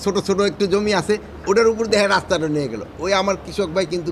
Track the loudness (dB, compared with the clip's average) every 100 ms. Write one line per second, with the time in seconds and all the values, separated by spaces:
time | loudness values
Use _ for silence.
0 | 0 0 0 2 0 0 0 2 2 0
1 | 0 -2 -4 -6 0 4 4 2 2 2
2 | 4 2 2 0 0 -2 -2 -6 -10 -8
3 | 0 0 2 -2 -4 -4 -2 -2 -2 -2
4 | -4